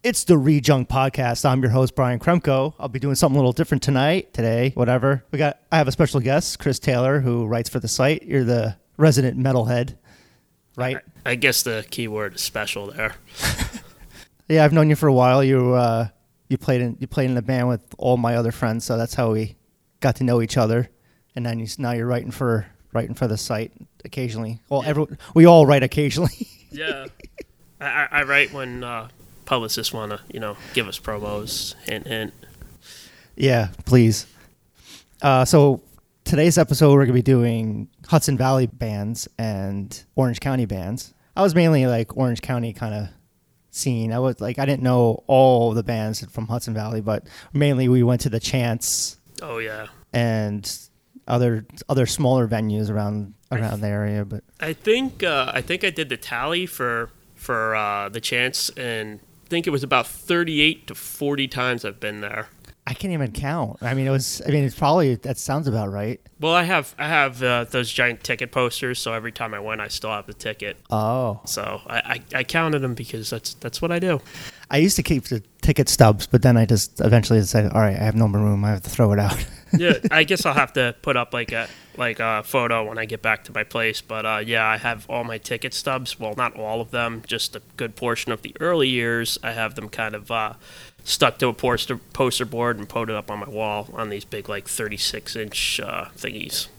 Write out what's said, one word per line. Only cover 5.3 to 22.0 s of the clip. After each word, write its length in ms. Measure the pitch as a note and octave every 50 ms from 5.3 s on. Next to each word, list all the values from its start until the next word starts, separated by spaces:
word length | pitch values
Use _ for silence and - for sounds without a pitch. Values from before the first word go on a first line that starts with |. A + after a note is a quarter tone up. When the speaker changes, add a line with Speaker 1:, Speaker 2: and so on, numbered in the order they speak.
Speaker 1:
We 80 | - C#3
got, 220 | D3+ D3 - _ _ _
I 60 | E3 D#3+
have 80 | D3
a 60 | B2+
special 280 | C3 - E3 - - C#3
guest, 380 | A#2 C3 C3+ D3+ - - - -
Chris 200 | - D3 B2+ -
Taylor, 420 | - - B2+ A#2+ B2+ C3 C#3 D3
who 260 | C3 B2 A#2+ A#2+ A2+
writes 220 | G#2+ A#2 A#2 A#2+ -
for 100 | - B2+
The 100 | - A2+
Site. 360 | - - C3 C#3 D#3 - -
You're 180 | - D3+ C3+ B2+
the 320 | A2+ B2 A#2 A2 A2 G2+ _ _ _ _
resident 420 | - D3+ D#3+ B2 C#3 C3 B2+ - B2+
metalhead, 580 | B2+ C3+ C3 B2 A2+ A#2 B2 A#2+ B2+ C3+ - _ _ _ - _ _ _ _ _ _ _ _ _ _ _ _
right? 200 | B2+ B2 B2+ C3+ C3+ _ - _ - -
Speaker 2:
I, 60 | B2+
I 20 | B2
guess 260 | B2 D3 C3+ B2 -
the 220 | - B2 A2+ A2 G#2+ -
key 180 | - - A#2 A2
word 260 | G#2+ G#2+ G#2 G2 F2+
is 40 | -
special 500 | - - - A2+ G#2+ - - - G2+ G2+
there. 240 | - A2+ A2 G#2+ - -
<laughs> 360 | _ _ - - - - - - - - - - - - - _ - - - - - _ _ _ _ -
Speaker 1:
Yeah, 160 | D#3 D#3+ D3+
I've 80 | D3
known 180 | D#3+ D#3+ D#3 D3+
you 60 | D3+
for 100 | - D#3+
a 60 | D3 C3
while. 280 | B2+ B2 B2+ B2+ C3+
You, 300 | C#3 C3+ C3+ B2+ B2 B2
uh, 360 | B2 B2 A#2+ A#2 A2+ A#2 A#2 G#2 _ _ _ _ _ _ _ _
you 100 | C3+ B2+
played 240 | - - C3 B2
in, 160 | B2 A#2+ A2+ -
you 60 | C3
played 240 | - - D3+ C3+ B2+
in 60 | B2+ B2
a 40 |
band 260 | G#2 C3 C3 B2+ B2 B2+
with 120 | A#2+ A2 _ _ -
all 220 | - - B2 B2+ B2
my 160 | A#2 A#2 A#2+
other 160 | A#2 A#2 A#2
friends, 320 | A2+ - - A2+ A2 A#2 -
so 140 | - A#2+ A2+
that's 160 | A#2 A#2 -
how 160 | - B2 A2+
we 260 | A2 A2 A2 G#2+ - _ _ _ _ _ _ _ _ _
got 160 | - C3+ A#2
to 80 | - C3
know 180 | B2 A#2+ A#2+
each 160 | A2+ G#2+ - C3+
other. 320 | A2+ A2 A2+ A#2+ B2 - _ _ _ _ _ _ _ _ _
And 120 | - A#2+
then 120 | A#2+ A#2 A#2
you, 60 | A2+
s-, 140 | G#2 - -
now 140 | C#3 A#2+
you're 160 | A#2+ A#2